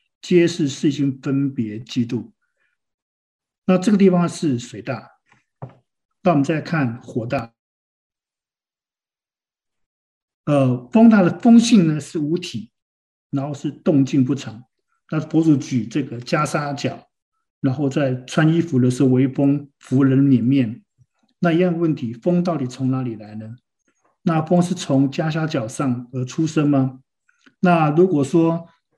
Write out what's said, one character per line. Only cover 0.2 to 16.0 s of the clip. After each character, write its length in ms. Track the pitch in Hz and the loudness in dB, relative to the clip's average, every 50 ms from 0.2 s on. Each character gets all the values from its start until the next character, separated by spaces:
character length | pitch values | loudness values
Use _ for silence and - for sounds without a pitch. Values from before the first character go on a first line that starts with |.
皆 260 | - - 180 175 170 170 | -4 0 2 4 4 2
是 220 | 170 - 160 139 | 0 -2 -4 -4
世 200 | 131 - - 160 | -4 -2 -2 -2
心 300 | 135 147 139 139 127 131 | -2 -2 -2 -4 -4 -4
分 320 | - 147 135 135 139 139 135 | -6 -4 -2 -2 -2 -2 -4
别 240 | - 117 107 104 107 | -4 -6 -6 -8 -12
嫉 280 | - - - 131 120 113 | -14 -8 -4 -4 -4 -4
妒。 240 | 123 113 98 - _ _ _ _ _ _ _ _ _ _ _ _ _ _ _ _ _ _ _ _ _ _ _ _ _ _ _ | -4 -8 -8 -10 _ _ _ _ _ _ _ _ _ _ _ _ _ _ _ _ _ _ _ _ _ _ _ _ _ _ _
那 120 | - 185 180 | 0 0 2
这 140 | 180 - | 2 2
个 60 | 208 190 | 2 4
地 120 | 196 190 | 6 4
方 180 | 175 175 175 160 | 4 4 2 0
是 280 | - - - 156 131 117 | -2 -4 -4 -2 -2 -4
水 240 | 120 - - 104 | -6 -10 -14 -14
大， 280 | 95 - - 98 - - _ _ _ _ _ _ _ _ _ _ - - - _ _ _ _ _ _ _ _ _ | -10 -10 -10 -10 -12 -16 _ _ _ _ _ _ _ _ _ _ -20 -20 -20 _ _ _ _ _ _ _ _ _
那 100 | - 190 | 0 0
我 40 | 165 | 2
们 80 | 143 139 | 2 0
再 180 | 139 165 151 | 0 -2 -4
看 400 | - - - 160 139 120 117 120 | -6 -6 -4 -4 -2 -4 -4 -8
火 240 | - - - 123 113 | -12 -12 -10 -8 -6
大。 260 | 123 143 135 120 - _ _ _ _ _ _ _ _ _ _ _ _ _ _ _ _ _ _ _ _ _ _ _ _ _ _ _ _ _ _ _ _ _ _ _ _ _ _ _ _ _ _ _ _ _ _ _ _ _ _ _ _ _ _ _ _ _ _ _ | -6 -6 -6 -8 -10 _ _ _ _ _ _ _ _ _ _ _ _ _ _ _ _ _ _ _ _ _ _ _ _ _ _ _ _ _ _ _ _ _ _ _ _ _ _ _ _ _ _ _ _ _ _ _ _ _ _ _ _ _ _ _ _ _ _ _
呃， 420 | - 147 143 135 127 123 123 - - - | -2 0 2 2 2 0 -2 -4 0 4
风 160 | 220 226 233 | 6 8 8
大 120 | 220 208 | 8 6
的 160 | 185 160 - - | 6 4 2 2
风 200 | - 240 233 233 | 4 6 8 8
性 280 | - - 247 208 170 160 | 8 6 6 4 4 4
呢 120 | 151 151 | 0 -2
是 200 | 127 - - 170 | -4 -8 -6 -6
无 180 | 147 147 165 175 | -4 -2 -4 -4
体， 340 | 175 - - 113 101 - _ _ _ _ _ _ _ _ _ _ _ _ | -6 -8 -12 -12 -12 -14 _ _ _ _ _ _ _ _ _ _ _ _
然 160 | - 139 135 | -8 -6 -6
后 80 | 151 143 | -6 -8
是 160 | 127 - 160 | -8 -8 -8
动 360 | - - - 190 170 139 135 | -8 -4 -2 0 2 2 2
静 180 | 131 - 143 127 | 2 2 2 2
不 100 | 127 143 | 2 0
常。 300 | - - - 107 107 127 _ _ _ _ _ _ _ _ _ | -4 -6 -10 -16 -16 -18 _ _ _ _ _ _ _ _ _
那 80 | - 156 | -8 -6
佛 240 | 156 - - 156 165 | -6 -2 0 2 4
祖 140 | 160 151 131 | 4 4 2
举 280 | - - 135 123 104 | 0 -2 -4 -4 -4
这 160 | - - 151 | -4 -4 -6